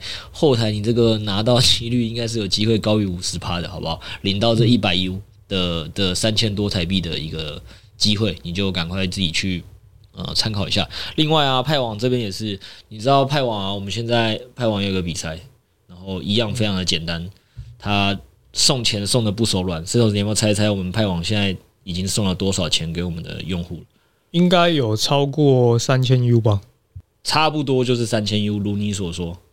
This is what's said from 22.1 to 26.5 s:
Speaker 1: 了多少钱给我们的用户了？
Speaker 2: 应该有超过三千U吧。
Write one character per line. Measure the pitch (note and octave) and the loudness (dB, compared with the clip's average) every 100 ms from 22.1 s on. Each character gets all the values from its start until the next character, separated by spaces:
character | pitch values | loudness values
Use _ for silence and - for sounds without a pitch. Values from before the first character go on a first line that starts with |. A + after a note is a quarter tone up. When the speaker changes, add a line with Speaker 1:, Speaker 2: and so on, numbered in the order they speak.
| A2+ G2 | -2 0
Speaker 1:
了 | |
多 | F2+ G2 | 0 0
少 | F#2+ D#2+ | 0 0
钱 | - D#2+ | -2 -2
给 | E2 | -4
我 | F2+ | -4
们 | E2 | -6
的 | D#2 D#2 | -8 -10
用 | D#2 F2+ | -6 -6
户 | E2+ D#2+ | -6 -10
了？ | - _ _ _ _ | -14 _ _ _ _
Speaker 2:
应 | E3+ F3+ | 2 4
该 | F3 F3 | 6 4
有 | D#3 A2+ G#2+ | 2 0 0
超 | - C#3+ C#3+ | 2 2 2
过 | C3+ C#3+ B2+ A#2+ A#2 | 4 4 6 6 4
三 | - C3 | 2 2
千 | B2 B2+ | 4 4
U | A#2+ A#2+ | 6 4
吧。 | A2 | 4